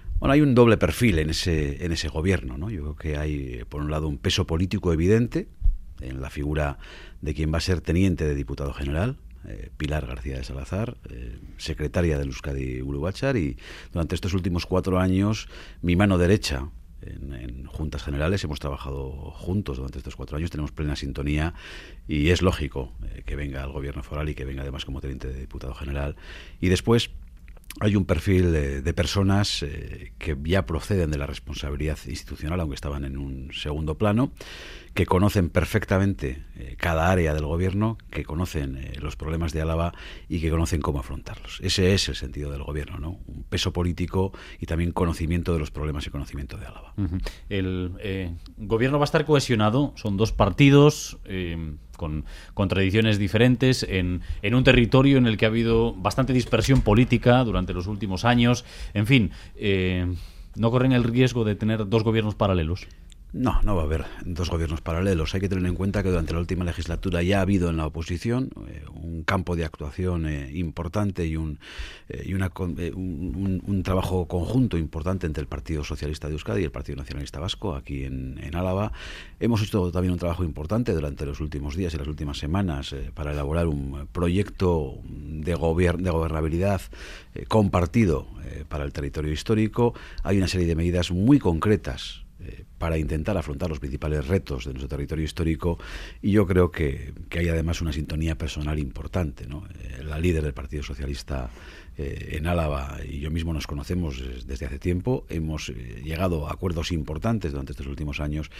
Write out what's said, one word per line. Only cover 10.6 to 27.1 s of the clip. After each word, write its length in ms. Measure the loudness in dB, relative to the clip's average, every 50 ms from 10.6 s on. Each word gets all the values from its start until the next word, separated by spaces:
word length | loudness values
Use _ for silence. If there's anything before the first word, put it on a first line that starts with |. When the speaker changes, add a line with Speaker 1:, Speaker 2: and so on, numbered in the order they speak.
| -6 -4 -4 -4 -4 -4 -6 -10 -14 -14
Speaker 1:
eh, 280 | -12 -12 -10 -10 -10 -12 -14 -16 -14
secretaria 600 | -10 -8 -6 -4 -2 -2 0 2 2 2 2 2
del 120 | 2 0 -4
Euskadi 520 | -6 -6 -6 -6 -4 -4 -4 -4 -4 -4
Buru 200 | -4 -4 -4 -2
Batzar, 340 | -2 -4 -4 -2 0 0 2
y 220 | 2 0 -2 -2 -6 -12 -16 -16 -16 -12 -6
durante 240 | -4 -2 -2 -2 -2
estos 180 | -2 -2 0 0
últimos 320 | 0 0 0 0 -2 0
cuatro 340 | 0 0 0 2 2 2 2
años, 500 | 4 4 4 4 4 2 0 -2 -6 -10 -14 -16 -16 -16 -10 -4
mi 140 | 0 2 4
mano 220 | 6 6 6 6
derecha 520 | 6 6 6 6 4 2 0 -4 -4 -4 -8 -12 -14 -18 -18 -18 -16
en, 320 | -14 -12 -12 -10 -10 -10 -10
en 320 | -10 -10 -10 -10 -10 -10
Juntas 380 | -10 -8 -6 -6 -4 -6 -6 -4
Generales, 400 | -2 -2 0 2 2 2 0 0
hemos 160 | -4 -4 -4
trabajado 720 | -6 -6 -6 -6 -8 -6 -6 -6 -6 -6 -8 -10 -10 -12
juntos 460 | -12 -8 -4 -2 0 0 0 -2 -4
durante 220 | -4 -6 -6 -8 -8
estos 160 | -10 -10 -10
cuatro 200 | -10 -8 -6 -4
años, 140 | -4 -4 -4
tenemos 220 | -4 -4 -6 -4
plena 240 | -4 -4 -2 -2 -2
sintonía 580 | -2 -4 -6 -4 -4 -2 0 0 0 0 -2 -4 -6 -12 -16 -14 -14 -16 -16 -16 -14 -6
y 220 | -2 0 4 4 4
es 120 | 4 6
lógico, 500 | 4 2 2 2 -2 -4 -4 -6 -8 -8 -8 -10 -10
eh, 160 | -10 -10 -10 -8
que 100 | -6 -6
venga 280 | -4 -4 -4 -6 -6 -6
al 80 | -6
gobierno 300 | -6 -6 -6 -6 -6 -8
foral 260 | -8 -6 -4 -4 -2
y 80 | -2 -4
que 80 | -4 -6
venga 200 | -8 -6 -6 -6
además 200 | -6 -6 -8 -8
como 160 | -8 -8 -6
teniente 280 | -6 -6 -6 -6 -6
de 120 | -8 -8 -8
diputado 360 | -8 -10 -10 -10 -10 -10 -8
general. 400 | -8 -6 -6 -4 -2 -4 -4 -6 -8 -12 -16 -16 -16 -16 -18 -6 0
Y 80 | 2
después 440 | 4 4 4 4 4 4 4 4 0